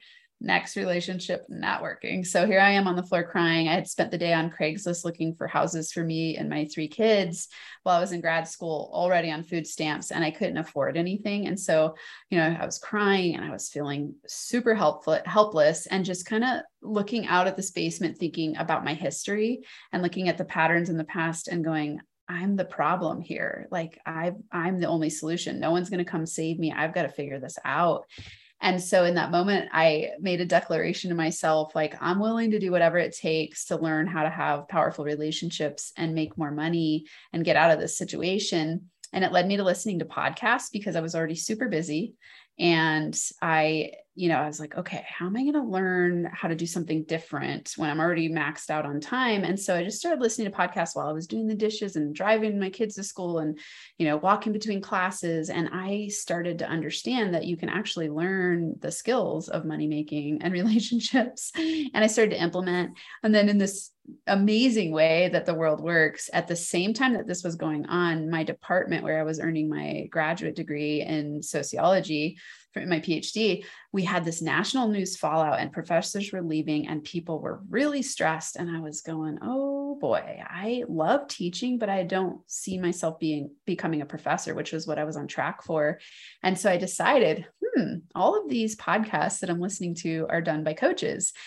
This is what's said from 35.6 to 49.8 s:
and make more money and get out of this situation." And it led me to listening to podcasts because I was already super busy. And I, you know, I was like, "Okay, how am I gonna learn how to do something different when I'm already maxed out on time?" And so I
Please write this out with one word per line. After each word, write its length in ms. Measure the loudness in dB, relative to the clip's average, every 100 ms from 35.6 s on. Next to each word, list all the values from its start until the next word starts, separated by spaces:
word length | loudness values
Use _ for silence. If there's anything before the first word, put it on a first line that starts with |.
| -4 -4 -12 -4
and 180 | -2 -2
make 220 | -2 -4
more 140 | -4
money 540 | -2 0 2 2 0 -4 -16 -8
and 100 | -2
get 140 | 4 6
out 140 | 6
of 80 | 6
this 180 | 2 -4
situation." 920 | -6 -2 0 0 0 0 0 -2 -6 _ -8
And 140 | 0 4
it 80 |
led 120 | 4 4
me 120 | 2
to 60 |
listening 360 | 2 0 -2 -4
to 60 | -4
podcasts 680 | -4 -4 0 0 0 -2
because 240 | -6 -2 -2
I 60 |
was 140 | -2 -2
already 200 | -2 -2
super 320 | -4 -2 0
busy. 460 | 0 0 -2 -4 -8 -20 -20 _ 0
And 640 | 4 6 4 2 0 -2 -6 -2
I, 500 | 2 4 4 2 -2 -8 _ -2
you 120 | 2
know, 80 | 2
I 100 | 0
was 140 | -4
like, 160 | -8 -8
"Okay, 260 | -6 -8 -10
how 200 | -6 -4
am 100 | 0
I 80 |
gonna 260 | 0 0 0
learn 600 | 0 2 4 4 2 -2
how 160 | -4 -4
to 80 | -2
do 100 | -2
something 380 | -4 -2 -2
different 680 | -2 -4 -4 -6 -4 -6 -8 -4
when 140 | -2
I'm 100 | 2
already 300 | 2 2 0
maxed 400 | 0 -2 -4 -4
out 160 | -2 -2
on 160 | -4
time?" 420 | -4 0 2 2
And 160 | 0 0
so 160 | 0
I 80 | 0